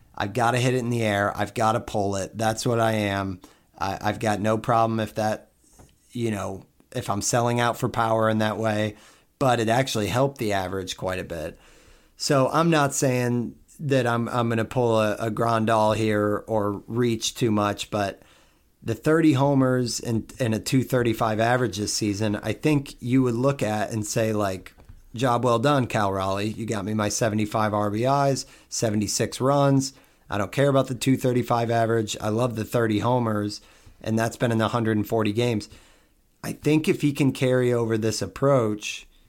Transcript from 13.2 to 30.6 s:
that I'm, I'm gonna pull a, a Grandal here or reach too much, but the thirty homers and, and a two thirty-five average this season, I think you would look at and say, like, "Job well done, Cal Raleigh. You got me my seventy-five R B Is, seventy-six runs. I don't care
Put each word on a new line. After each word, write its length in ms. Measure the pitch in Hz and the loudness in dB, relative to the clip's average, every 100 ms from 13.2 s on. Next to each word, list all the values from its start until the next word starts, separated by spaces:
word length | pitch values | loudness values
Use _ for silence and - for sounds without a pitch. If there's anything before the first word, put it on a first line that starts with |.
| 123 120 117 - _ - | 0 0 -4 -10 _ -8
that 280 | 151 135 120 | 0 0 2
I'm, 200 | 117 117 | 0 -2
I'm 220 | 123 117 | -2 0
gonna 160 | 113 107 | 0 -2
pull 340 | 131 120 110 | 0 2 2
a, 140 | 107 101 | 2 0
a 140 | 113 | -4
Grandal 640 | 107 117 113 110 113 107 107 | -2 0 0 2 2 2 2
here 480 | 110 104 104 104 - | 0 2 0 -2 -2
or 360 | 110 104 101 - | -2 -2 -4 -6
reach 480 | 113 123 113 - - | 0 0 0 -4 -2
too 160 | 123 | 0
much, 400 | 104 104 101 - | 2 0 -2 -4
but 320 | 107 98 - - _ _ _ _ _ | -4 -4 -6 -20 _ _ _ _ _
the 140 | 113 110 | -8 -2
thirty 380 | 156 160 160 | 2 4 6
homers 680 | 131 143 135 131 127 120 - | 6 4 4 4 2 0 -4
and, 340 | - 113 - - | -2 -4 -4 -4
and 160 | 120 107 | -2 0
a 40 | |
two 220 | - 135 | 0 0
thirty-five 580 | 117 131 117 110 117 107 | 2 0 0 0 0 2
average 380 | 117 123 123 95 | 2 2 0 -2
this 160 | 104 | -4
season, 440 | - 107 98 107 104 | -2 -2 0 -2 -2
I 160 | 110 | -4
think 420 | 107 156 143 139 - | -2 2 0 -2 -10
you 220 | 123 131 | 0 2
would 140 | 127 113 | 2 2
look 260 | 135 139 | 0 0
at 300 | 104 107 104 | -2 -2 -2
and 140 | 110 101 | -4 -4
say, 280 | 120 110 | -2 0
like, 400 | 107 101 92 - - - - - | 0 -2 -4 -12 -20 -20 -20 -14
"Job 300 | 107 127 120 | -4 0 2
well 160 | 123 117 | 2 2
done, 280 | 135 143 117 | 4 2 2
Cal 240 | 113 101 | 0 0
Raleigh. 380 | 98 95 98 107 | 0 -2 -2 -4
You 160 | 107 110 | -6 -6
got 200 | 107 98 | -4 -2
me 80 | |
my 160 | 110 104 | 0 0
seventy-five 640 | - 117 107 104 113 107 | 0 0 0 0 0 0
R 180 | 104 104 | 0 -2
B 140 | 107 127 | 0 0
Is, 400 | 139 139 135 - - - | 2 2 -2 -6 -18 -10
seventy-six 720 | - 113 107 101 - 113 - | -4 -2 0 -2 -2 -4 -2
runs. 520 | 127 143 139 139 135 - _ _ - | 0 4 4 4 0 -8 _ _ -8
I 80 | 101 | -4
don't 140 | 95 | -4
care 180 | - | 0